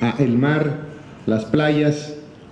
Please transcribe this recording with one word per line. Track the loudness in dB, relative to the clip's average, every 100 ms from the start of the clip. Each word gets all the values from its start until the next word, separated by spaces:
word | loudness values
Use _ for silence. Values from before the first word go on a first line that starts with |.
a | -2 0
el | 2 2
mar, | 2 2 0 -4 -10 -16 -18 -8
las | -2 -2 0
playas, | 2 4 4 2 0 -6 -12 -16 -20 -4